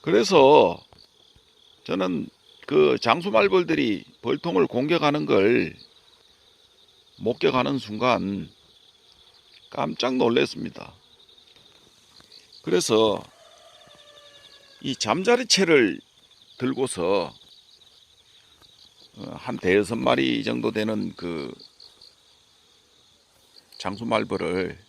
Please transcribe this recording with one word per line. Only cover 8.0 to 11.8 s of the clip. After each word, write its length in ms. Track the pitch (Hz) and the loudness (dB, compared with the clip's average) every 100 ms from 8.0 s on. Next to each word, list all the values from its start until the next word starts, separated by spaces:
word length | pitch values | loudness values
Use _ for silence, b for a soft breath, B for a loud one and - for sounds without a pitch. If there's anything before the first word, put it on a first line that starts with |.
| 123 110 92 98 80 _ _ _ _ _ _ _ _ _ _ - - | 0 0 -2 -6 -10 _ _ _ _ _ _ _ _ _ _ -20 -14
깜짝 460 | - 143 - - | -6 -6 -4 -4
놀랐습니다. 800 | 127 120 120 139 - - - - - _ _ _ _ _ - _ _ | 0 2 2 0 -4 -12 -12 -20 -20 _ _ _ _ _ -20 _ _